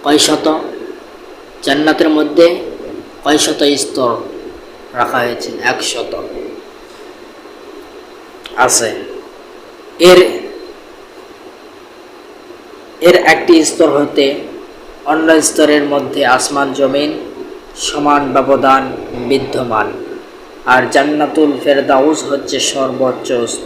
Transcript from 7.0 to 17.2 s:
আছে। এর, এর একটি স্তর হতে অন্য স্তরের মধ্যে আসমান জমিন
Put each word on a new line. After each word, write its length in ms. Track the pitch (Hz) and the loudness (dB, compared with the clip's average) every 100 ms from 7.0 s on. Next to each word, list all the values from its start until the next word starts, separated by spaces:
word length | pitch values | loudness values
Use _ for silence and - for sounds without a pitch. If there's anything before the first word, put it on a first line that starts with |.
| - - - - - - - - - - - - - - - 110 | -20 -20 -20 -20 -20 -20 -20 -20 -20 -20 -20 -20 -20 -20 -14 0
আছে। 360 | 127 - 113 - - - - - - - - - - - | 2 2 -2 -4 -10 -14 -16 -20 -20 -20 -20 -20 -20 4
এর, 400 | 170 180 175 - - - - - - - - - - - - - - - - - - - - - - - - - - - | 8 8 6 -2 -10 -14 -18 -20 -20 -20 -20 -20 -20 -20 -20 -20 -20 -20 -20 -20 -20 -20 -20 -20 -20 -20 -20 -20 -20 2
এর 140 | 170 180 | 4 4
একটি 480 | 160 160 175 165 | 4 2 6 6
স্তর 260 | 151 - 160 | 4 2 2
হতে 460 | 143 143 - 139 147 - - - - - - 139 | 4 0 2 0 0 -8 -14 -18 -20 -20 -12 -4
অন্য 360 | 156 160 160 | 0 4 4
স্তরের 420 | - - 151 147 | 4 0 2 2
মধ্যে 420 | 143 139 127 - 127 | 2 -2 -2 -2 2
আসমান 480 | 127 - 143 139 | 2 2 -2 -2
জমিন 460 | 135 135 139 151 156 | 0 0 0 -2 -4